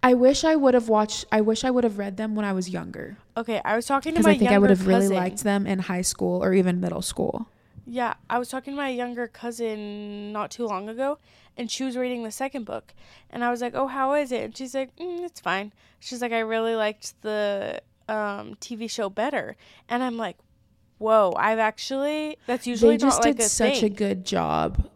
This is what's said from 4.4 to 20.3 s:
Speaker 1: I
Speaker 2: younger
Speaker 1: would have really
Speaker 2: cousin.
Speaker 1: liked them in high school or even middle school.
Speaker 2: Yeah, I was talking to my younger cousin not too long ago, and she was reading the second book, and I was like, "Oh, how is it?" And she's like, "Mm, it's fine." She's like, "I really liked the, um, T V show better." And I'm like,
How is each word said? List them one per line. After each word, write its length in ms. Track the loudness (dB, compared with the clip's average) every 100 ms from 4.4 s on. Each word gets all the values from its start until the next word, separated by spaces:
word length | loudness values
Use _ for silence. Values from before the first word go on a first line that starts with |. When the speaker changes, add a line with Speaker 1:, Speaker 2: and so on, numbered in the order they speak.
| 6
Speaker 1:
I 40 |
Speaker 2:
younger 80 | 6
Speaker 1:
would 80 | 6
have 180 | 4 4
really 140 | 4
Speaker 2:
cousin. 140 | 4 2
Speaker 1:
liked 260 | -2 -2
them 240 | -2 0 0
in 120 | -4
high 220 | -2 -2
school 400 | -4 -2 -2 0
or 100 | 2
even 260 | 4 4 0
middle 220 | -2 -4
school. 480 | -6 -4 -4 -4 -8 _ _ -20 -10
Speaker 2:
Yeah, 280 | -6 -4 -6 _
I 100 | -4
was 80 | -2
talking 260 | -8 -8
to 40 | -6
my 100 | -4
younger 400 | -4 -6 -6 -10
cousin 1040 | -8 -10 -6 -6 -6 -8 -10 -10 -10 -8
not 180 | -8 -8
too 160 | -6 -6
long 220 | -6 -8
ago, 320 | -4 -4 -4 _ _ _ -10
and 120 | -8
she 140 | -4
was 140 | -4 -2
reading 260 | -4 -4
the 80 | -8
second 320 | -6 -8 -8
book, 300 | -8 -10 -10 -20 -20 -20 _
and 140 | -4
I 80 | -2
was 80 | -2
like, 140 | -4 -2
"Oh, 120 | -4
how 260 | 0 0
is 180 | 2 0
it?" 120 | -4 -6
And 100 | -10
she's 180 | -8
like, 220 | -6 -8 _
"Mm, 300 | -10 -8 -10
it's 160 | -8
fine." 320 | -4 -4 -4 _ _ _
She's 220 | -12 -6
like, 100 | -2
"I 80 | -2
really 360 | 0 0 0 0
liked 460 | 0 -2 -14 -10
the, 600 | -4 -2 0 -2 -4 -8 _ _ -6
um, 480 | -4 -4 -6 -10 -14
T 160 | -12 -10
V 100 | -8
show 220 | -4 -4
better." 480 | -2 -2 -2 -6 -10 -20 -20 _
And 120 | -2
I'm 140 | -2 -4
like, 220 | -8